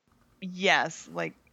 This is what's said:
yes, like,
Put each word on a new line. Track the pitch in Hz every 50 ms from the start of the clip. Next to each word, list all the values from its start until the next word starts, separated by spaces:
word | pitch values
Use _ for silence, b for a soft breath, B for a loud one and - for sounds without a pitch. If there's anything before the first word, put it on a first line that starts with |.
| _ _ _ _ _ _ _ -
yes, | 190 185 180 180 190 190 165 143 127 165 - - - -
like, | 160 170 170 160 - _ _ _